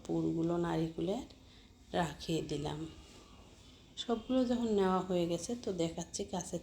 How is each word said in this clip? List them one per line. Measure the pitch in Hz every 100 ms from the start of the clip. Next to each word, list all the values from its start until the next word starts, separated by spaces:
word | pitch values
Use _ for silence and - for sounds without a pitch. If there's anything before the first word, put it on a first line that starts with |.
পুরগুলো | - 165 160 165 165 175 170
নারিকেলের | 160 165 165 170 233 - - - - - - -
রাখিয়ে | 180 160 147 - 156 151
দিলাম। | 147 151 151 160 - - - - - - - - - - -
সবগুলো | - 233 - 254 247
যখন | 240 233 202
নেওয়া | 185 185 185
হয়ে | 180 170
গেছে, | 165 - 240
তো | 214 180
দেখাচ্ছি | 165 175 170 - 196
কাছে | 180 170 170